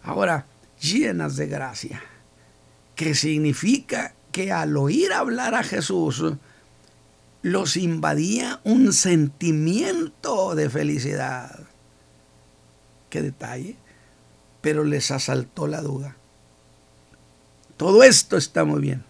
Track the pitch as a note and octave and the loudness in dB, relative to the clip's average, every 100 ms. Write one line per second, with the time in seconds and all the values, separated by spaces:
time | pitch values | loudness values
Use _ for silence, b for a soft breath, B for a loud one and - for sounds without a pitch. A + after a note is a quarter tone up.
0 | F#3 F#3 F#3+ D#3 - _ - _ D3 A3+ | -6 -2 0 0 -6 _ -20 _ -2 0
1 | B3 F3 - C#3 D3 C#3+ C3 - - - | 0 -2 -4 -6 -6 -6 -8 -10 -12 -14
2 | - - - _ b b - _ _ - | -16 -20 -20 _ b b -20 _ _ -4
3 | D#3+ C#3 D3+ D3+ D3+ - G3 C4+ - A#3 | 0 0 2 2 2 0 2 2 0 -6
4 | - - - F#3 F#3+ F3 D3+ D3 C#3 A#3+ | -6 -12 -10 -6 -2 -2 0 0 2 2
5 | G4 - C4+ A#3 A#3+ A3+ - G3+ D3+ F#3 | 0 0 -2 -2 -2 -2 -2 -4 -2 0
6 | D#3 C3 D#3+ C#3+ b b b - - _ | 0 -2 -4 -4 b b b -20 -20 _
7 | - _ _ - F3+ F#3+ F3 E3+ F3 E3 | -20 _ _ -8 -2 -2 -2 -2 -2 -2
8 | D3+ D3 F3 A3+ B3 - G#3+ B3+ A3 - | -2 0 0 -2 -4 -6 2 6 6 4
9 | F#3 E3+ D3 - F3 D#3 D#3+ G3+ F#4 F4+ | 4 4 2 0 -2 0 0 0 -2 -2
10 | D#4+ - - A3 F#3+ D#3 D3+ C3+ D3 D3 | -6 -8 -4 -2 0 0 -2 -2 -2 -2
11 | C3 - C3 B2+ C3 - D3+ - _ _ | -4 -4 -6 -8 -12 -18 -20 -20 _ _
12 | _ _ _ _ - _ - _ _ _ | _ _ _ _ -20 _ -20 _ _ _
13 | _ D3+ D3 C3+ A#2 B2+ F3+ - b b | _ -6 -6 -6 -12 -10 -12 -14 b b
14 | b b - - _ _ D3+ D3+ D3+ C#3+ | b b -20 -20 _ _ -2 0 0 0
15 | - C3+ - C3 B2 - D3+ D3+ D3 C3+ | -2 -4 -2 -2 -4 -6 -6 -4 -6 -8
16 | C#3 - _ _ _ _ _ _ _ _ | -10 -16 _ _ _ _ _ _ _ _
17 | _ - - _ _ _ _ - E3+ G3+ | _ -20 -20 _ _ _ _ -4 6 10
18 | C4 - - F#3 C#3 E3 D#3 D3 C#3+ C3 | 10 8 2 -2 0 0 0 0 -2 -4